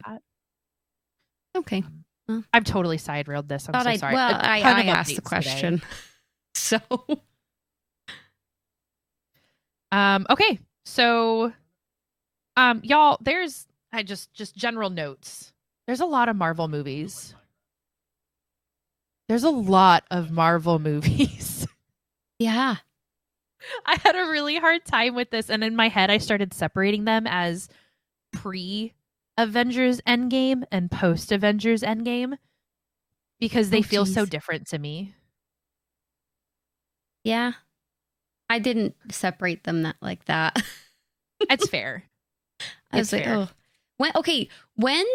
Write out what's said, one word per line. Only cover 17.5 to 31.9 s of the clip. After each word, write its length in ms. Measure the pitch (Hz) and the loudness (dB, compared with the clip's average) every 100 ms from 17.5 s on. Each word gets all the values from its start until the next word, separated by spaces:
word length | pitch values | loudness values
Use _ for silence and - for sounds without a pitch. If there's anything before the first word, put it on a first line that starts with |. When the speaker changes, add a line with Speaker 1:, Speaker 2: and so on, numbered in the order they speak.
| _ _ _ _ _ _ _ _ _ _ _ _ _ _ _ _ _ - | _ _ _ _ _ _ _ _ _ _ _ _ _ _ _ _ _ -2
Speaker 1:
There's 160 | 233 | 2
a 60 | 302 | 2
lot 540 | 269 190 190 185 170 - | 2 4 8 8 8 4
of 200 | 180 160 | -4 -2
Marvel 480 | 165 165 170 165 160 | 2 4 4 2 0
<laughs> 0 | |
movies. 880 | 151 147 151 - 285 - - - - - _ _ _ _ _ - | 0 0 0 2 0 -2 -10 -8 -10 -12 _ _ _ _ _ -4
Speaker 2:
Yeah. 400 | 226 226 262 202 - _ _ _ _ _ _ _ - 480 - | 0 0 0 -2 -8 _ _ _ _ _ _ _ -14 -8 0
Speaker 1:
I 120 | - | 2
had 120 | 403 359 | 4 2
a 140 | 349 | 0
really 260 | 302 294 320 | 0 -2 0
hard 280 | 320 339 - | 2 0 0
time 300 | 240 240 240 | 0 0 -2
with 160 | 240 | -4
this, 180 | 226 - | -4 -2
and 140 | 220 | -2
in 120 | 220 226 | 0 2
my 140 | 226 | 2
head, 200 | 214 190 | 4 2
I 80 | 214 | 2
started 360 | - 208 196 | 2 0 -2
separating 520 | - 165 190 196 208 214 | -4 -4 0 0 0 0
them 220 | 220 220 | 0 0
as 400 | 180 175 175 - _ _ _ _ _ _ | -2 -2 -4 -10 _ _ _ _ _ _
pre-Avengers 1700 | - 202 185 180 202 226 - _ _ _ - 226 226 247 247 254 247 - | -12 -8 -10 -8 -6 -8 -10 _ _ _ -2 0 2 0 2 2 2 2
Endgame 560 | 240 247 262 262 262 247 | 0 2 0 2 0 -2
and 180 | 190 180 | -2 -2
post-Avengers 920 | - 180 170 - 202 208 208 220 226 | 0 2 0 0 0 2 2 2 0
Endgame 560 | 208 | 0